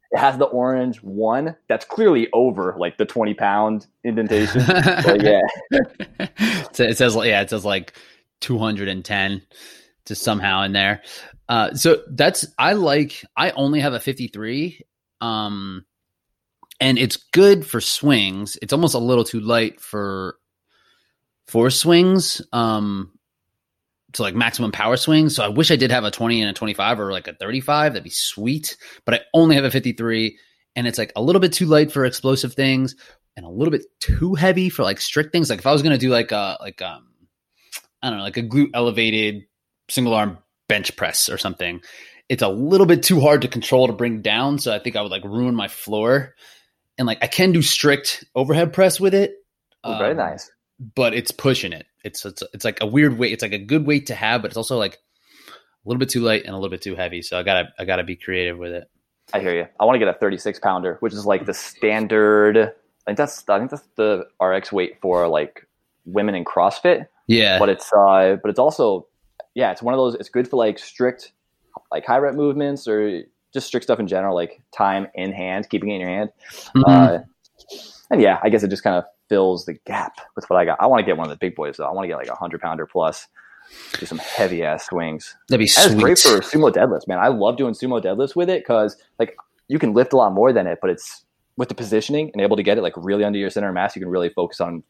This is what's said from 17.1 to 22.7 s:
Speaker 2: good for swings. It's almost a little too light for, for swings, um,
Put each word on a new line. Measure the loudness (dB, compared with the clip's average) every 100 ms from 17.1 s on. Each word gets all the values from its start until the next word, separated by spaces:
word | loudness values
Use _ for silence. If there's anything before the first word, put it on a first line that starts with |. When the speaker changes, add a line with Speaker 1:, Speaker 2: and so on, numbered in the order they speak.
| -4
Speaker 2:
good | -2 6 6 6 2
for | -6
swings. | -4 -2 2 2 2 -4 -10 -10
It's | -4
almost | 0 0 0
a |
little | 0 2
too | 0 -4
light | 0 0 0 -6
for, | -12 -8 -6 -6 -10 -12 _ _ _ _ _ _ _ _ _ _ -4
for | 2 2
swings, | 2 4 6 6 4 0 -6 -6
um, | -2 0